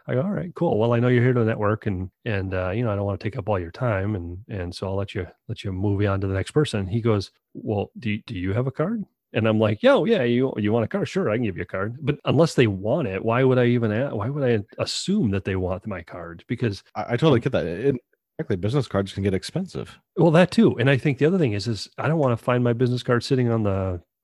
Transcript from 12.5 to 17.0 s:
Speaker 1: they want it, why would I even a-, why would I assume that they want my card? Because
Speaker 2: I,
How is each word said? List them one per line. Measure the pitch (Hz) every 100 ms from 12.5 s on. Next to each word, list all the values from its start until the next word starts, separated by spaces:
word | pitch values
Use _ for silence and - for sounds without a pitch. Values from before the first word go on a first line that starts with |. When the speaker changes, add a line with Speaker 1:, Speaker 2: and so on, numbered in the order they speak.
Speaker 1:
they | - 113
want | 95 104 160 113
it, | 95 110
why | 120
would | 131 127
I | 120
even | 120 113
a-, | 107 143 120
why | 113
would | 147
I | 127 110 98 -
assume | - - - 208 120
that | 98 101
they | 95
want | 90 92 110
my | 92
card? | 82 90 85 85 -
Because | 120 117 98 _
Speaker 2:
I, | 107